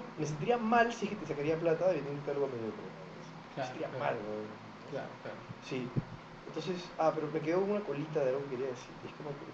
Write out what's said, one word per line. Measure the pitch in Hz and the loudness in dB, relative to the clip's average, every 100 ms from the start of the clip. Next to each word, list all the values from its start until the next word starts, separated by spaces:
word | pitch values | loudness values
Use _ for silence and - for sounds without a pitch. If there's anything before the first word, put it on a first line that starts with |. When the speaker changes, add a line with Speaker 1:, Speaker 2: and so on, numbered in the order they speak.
| - - | 0 -2
Speaker 1:
me | 147 | -2
sentiría | 147 196 240 | 0 4 4
mal | 220 240 233 | 6 8 6
si | - | 4
es | 190 | -2
que | 202 | -2
te | 156 | -2
sacaría | 143 147 160 | 0 2 4
plata | 165 160 180 | 4 6 6
vendiéndote | 160 135 143 147 | 4 0 -2 -2
algo | 143 139 | 2 2
mediocre, | 120 110 104 92 | 0 -2 -4 -8
¿no? | - - - | -10 -12 -12
Me | - - - | -12 -12 -10
Speaker 2:
Claro, | - 127 | -6 -4
Speaker 1:
sentiría | - 143 | -4 -4
Speaker 2:
claro. | 131 | 0
Speaker 1:
mal, | 139 120 | 0 0
¿no? | 104 107 107 - - - - | -2 -4 -6 -8 -12 -14 -8
Speaker 2:
Claro, | 139 117 - | -6 -6 -8
claro. | 120 104 - - | -10 -10 -10 -12
Speaker 1:
Sí. | - 131 123 - - - - - - | -6 -4 0 -2 -2 -8 -14 -14 -8
Entonces, | 156 160 175 - - | -6 -2 -4 -4 4
ah, | 160 | 4
pero | 156 147 | 6 0
me | 151 | 0
quedó | 143 180 | 2 4
una | 196 208 | 4 2
colita | 202 139 156 151 | 0 -2 0 2
de | 135 | 4
algo | 135 | 4
que | 139 123 | 0 -2
quería | 135 | -2
decir, | 123 - - | -4 -8 -12
y | - | -12
es | |
como | - 151 | -8 -8
que | 143 - | -8 -8